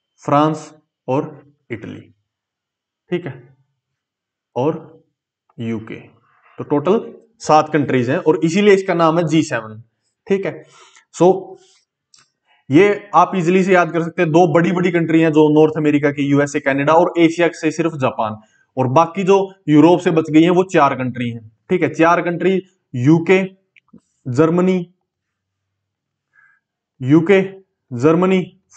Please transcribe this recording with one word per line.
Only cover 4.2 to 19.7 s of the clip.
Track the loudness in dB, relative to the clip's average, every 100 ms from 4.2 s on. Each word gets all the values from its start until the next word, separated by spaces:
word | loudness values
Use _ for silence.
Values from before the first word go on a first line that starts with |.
| _ _ _ -6
और | -4 -4 -12 -20 _ _ _ _ _ -14
यूके। | -10 -10 -12 -20 -20 _ _ _ _ _
तो |
टोटल | -6 -4 0 -2 -4 -20 _ _
सात | 0 2 2
कंट्रीज | -2 -2 -2 -2
हैं | -2
और | -2 -2
इसीलिए | -2 0 2
इसका | 2 0
नाम | 0 0 0
है | 0
जी | -2
सेवन, | -2 -6 -10 -20 -20 _ _ _ -6
ठीक | -6 -4
है। | -12 -20 _ _ _ _
so, | 0 2 2 -4 -20 _ _ _ _ _ _ _ _ _ _ _
ये | 4 4 0 -2
आप | 2 2 0
इजीली | 0 0
से | 2
याद | 2 2
कर | -2
सकते | -6 -4
हैं, | 0
दो | 2 4
बड़ी-बड़ी | 2 0 0 -2
कंट्री | -2 0 2
हैं | 2
जो | 4 4
नॉर्थ | 4 2 2
अमेरिका | -2 0 -2
की, | -2
यूएसए, | -2 0 0 -2
कनाडा | -4 -2 2
और | 2 2 2
एशिया | 0 2 -2
से | -2 -6
सिर्फ | -4 -6 -2
जापान, | -6 -4 -8 -8 _ _ _ -6
और | -2
बाकी | 0 0 -2
जो | 0 0 0 -10
यूरोप | 0